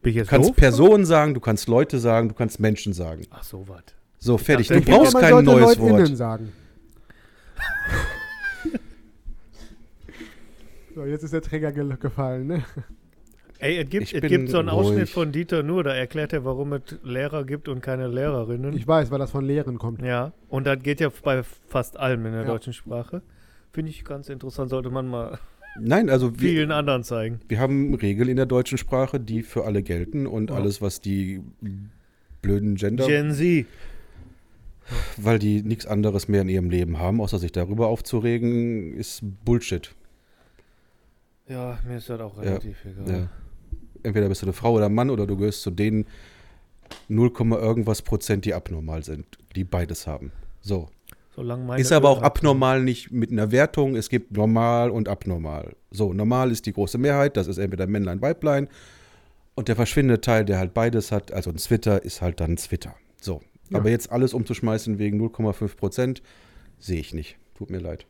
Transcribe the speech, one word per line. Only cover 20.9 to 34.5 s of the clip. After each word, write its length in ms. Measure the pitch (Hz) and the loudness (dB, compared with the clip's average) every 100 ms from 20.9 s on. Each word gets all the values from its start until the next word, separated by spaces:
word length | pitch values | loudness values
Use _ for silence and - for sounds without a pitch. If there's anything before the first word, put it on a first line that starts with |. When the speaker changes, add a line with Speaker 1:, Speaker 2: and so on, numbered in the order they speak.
| 143 | -2
Speaker 1:
ja 100 | 151 - | -2 -2
bei 200 | - 131 | -2 -2
fast 540 | 120 - _ 135 120 - | -4 -14 _ -4 -4 -4
allem 260 | 131 123 113 | -2 -2 -4
in 60 | |
der 100 | 113 | -6
Speaker 3:
Ja. 40 | 113 | -4
Speaker 1:
deutschen 240 | 113 - | -6 -6
Sprache. 500 | 120 - 117 117 175 - - - - _ | -14 -10 -10 -8 -12 -14 -20 -20 -20 _
Finde 180 | - 156 | -10 -10
ich 140 | 151 | -10
ganz 240 | - 143 143 | -14 -14 -12
interessant, 420 | 135 131 123 131 | -12 -12 -8 -4
sollte 200 | 131 127 | -4 -4
man 160 | 131 127 | -6 -6
mal 300 | 120 117 - - - - - | -8 -8 -12 -16 -20 -20 -8
Speaker 2:
Nein, 280 | 113 165 220 | 0 2 4
also 220 | 131 123 120 | 4 2 0
wir, 100 | 175 | 2
Speaker 1:
vielen 220 | 165 151 | 2 2
anderen 320 | 151 143 127 | 0 0 -2
zeigen. 360 | 117 117 110 117 - | -2 -6 -4 -8 -6
Speaker 2:
wir 100 | 110 | 0
haben 340 | 135 139 139 | 0 2 0
Regeln 340 | 117 101 101 127 | 0 0 2 2
in 80 | 127 | 2
der 100 | 127 | 2
deutschen 320 | 127 123 131 | 0 0 -4
Sprache, 420 | - 131 131 139 | -2 -2 -2 -4
die 220 | 113 113 | -4 -6
für 220 | 113 - | -4 -6
alle 180 | 110 101 | -2 -2
gelten 440 | 92 85 87 151 139 | -2 -4 -4 -4 -4
und 240 | 113 107 | -4 -4
Speaker 1:
Ja. 60 | - | -2
Speaker 2:
alles, 240 | 101 101 | -2 -2
was 180 | 101 - | -6 -6
die 420 | 98 98 95 95 64 - 107 98 101 - _ _ _ - | -4 -2 -2 -6 -12 -14 -12 -12 -14 -20 _ _ _ -8
blöden 320 | - 101 107 98 | 0 0 0 -2
Gender 300 | 101 120 135 | -2 0 2
Speaker 1:
Gen 260 | 147 147 | 2 0
Z. 340 | 143 170 165 117 - - - - - - - _ | 0 2 2 0 -10 -16 -16 -18 -20 -20 -20 _